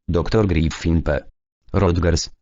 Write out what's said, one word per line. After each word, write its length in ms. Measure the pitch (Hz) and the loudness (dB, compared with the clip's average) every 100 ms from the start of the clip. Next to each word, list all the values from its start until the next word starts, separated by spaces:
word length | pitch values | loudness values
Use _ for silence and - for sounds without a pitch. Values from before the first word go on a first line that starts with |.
| - | -4
doktor 380 | 85 80 110 101 | -2 0 0 2
Griffin 560 | 80 80 - 82 82 | 2 0 -2 0 0
P. 220 | 76 69 - - _ _ - | 0 -4 -6 -16 _ _ -6
Rodgers. 580 | 98 95 87 85 80 - - | 0 0 2 2 0 -2 -12